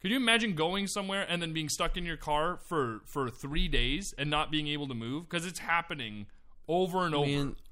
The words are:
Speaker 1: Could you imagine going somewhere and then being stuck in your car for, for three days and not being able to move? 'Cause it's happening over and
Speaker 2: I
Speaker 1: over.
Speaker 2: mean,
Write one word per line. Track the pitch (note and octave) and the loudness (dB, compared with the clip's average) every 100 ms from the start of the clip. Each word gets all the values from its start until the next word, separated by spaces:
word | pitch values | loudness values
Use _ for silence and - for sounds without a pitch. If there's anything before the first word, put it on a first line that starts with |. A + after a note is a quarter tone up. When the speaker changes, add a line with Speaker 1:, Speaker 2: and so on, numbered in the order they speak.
Speaker 1:
Could | F#3+ | 0
you | C4 | 2
imagine | A#3 A3+ A3+ D#3 | 4 4 4 2
going | D#3+ G3 G3 | 2 0 -2
somewhere | G#3 F#3+ G3 F#3 | -2 -2 -2 0
and | F3 | -2
then | E3+ | -2
being | D#3+ D3+ | -2 -2
stuck | - E3 F#3 | 0 0 0
in | E3+ | -2
your | D#3 | -4
car | D#3+ D3+ E3 F3+ - | 0 2 2 -2 -2
for, | E3 B2 G#2+ - | 0 0 -2 -6
for | D3 B2 | -2 -2
three | - C#3 D#3+ D#3+ | -4 -2 2 4
days | B2+ B2 D#3 G3 - | 4 4 2 -4 -2
and | C#3+ | 0
not | D3+ D3+ | 2 2
being | D#3 D3 | 0 0
able | D3 C#3 | -2 -4
to | |
move? | A#2 A#2 C#3+ E3+ | -4 -4 -6 -4
'Cause | F3 F3+ | -4 -4
it's | E3 | -6
happening | - E3+ E3 D#3 A2+ G#2 G#2 - - - - | 0 0 0 -6 -6 -8 -12 -16 -20 -14 0
over | E3+ F#3 F#3 F3 | 2 2 2 2
and | D3 | 4
Speaker 2:
I | |
Speaker 1:
over. | C#3+ | 4
Speaker 2:
mean, | C#3+ C#3 - - | 2 0 -4 -2